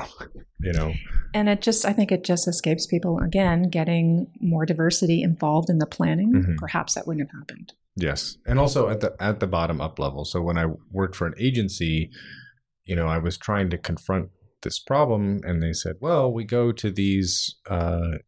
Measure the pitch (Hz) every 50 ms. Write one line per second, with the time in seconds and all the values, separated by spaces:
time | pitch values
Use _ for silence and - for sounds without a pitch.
0 | - - - - - - - - - _ _ - - 90 85 78 78 80 80 -
1 | - - - - - - - 214 208 208 208 202 - 233 226 - - 196 208 226
2 | 202 - 185 175 - - 175 175 - 180 170 - - 160 165 180 - - 180 170
3 | - 175 165 - 170 165 170 196 196 175 165 170 180 175 170 165 160 170 170 170
4 | 165 165 165 175 - - - - - 170 165 160 160 165 165 165 165 170 170 -
5 | 190 165 165 170 - 165 160 - 160 151 151 160 165 185 175 156 151 - - -
6 | 170 165 156 170 202 226 247 - 90 - 165 151 - - - 170 - - - -
7 | - 160 160 151 143 - - - 151 - - - 175 - - _ _ _ - 92
8 | 85 73 71 - - - - - - 113 123 135 147 135 139 139 113 101 110 107
9 | 135 135 - - - 208 - - - 90 87 82 82 82 82 69 - - - -
10 | 73 69 67 71 73 - - 90 85 85 85 82 82 80 78 - - - 90 95
11 | 95 87 - - 87 82 71 - 120 131 127 117 101 92 - - 87 80 80 80
12 | 80 - - - - - - - - - _ _ _ _ _ _ - 92 90 85
13 | 82 80 80 82 82 87 85 - - - 104 101 95 87 87 82 - - 85 -
14 | - - 95 92 - - _ _ _ _ _ - - - - - - - 135 147
15 | 147 123 110 104 101 98 101 101 - 90 87 82 82 82 80 - - 85 82 90
16 | 127 165 175 147 131 127 113 117 110 - 123 120 120 117 107 - - 104 92 101
17 | 98 98 98 98 92 90 - - - - - _ - - 95 87 85 85 85 85
18 | 85 85 80 - -